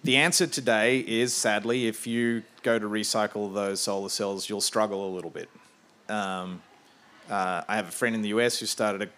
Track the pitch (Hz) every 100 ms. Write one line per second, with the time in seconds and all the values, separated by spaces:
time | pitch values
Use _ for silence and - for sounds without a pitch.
0 | - 131 160 175 170 135 123 110 113 131
1 | 110 113 123 - 117 107 110 123 117 107
2 | - 117 120 117 - - 123 117 107 107
3 | 104 110 104 104 104 98 101 98 - 98
4 | 98 - 101 98 - 104 101 113 107 98
5 | 98 92 85 - - - - _ _ _
6 | - 107 98 92 92 90 - - _ _
7 | - - - 101 92 90 - 107 92 -
8 | 120 113 104 107 120 - 110 - 107 98
9 | 98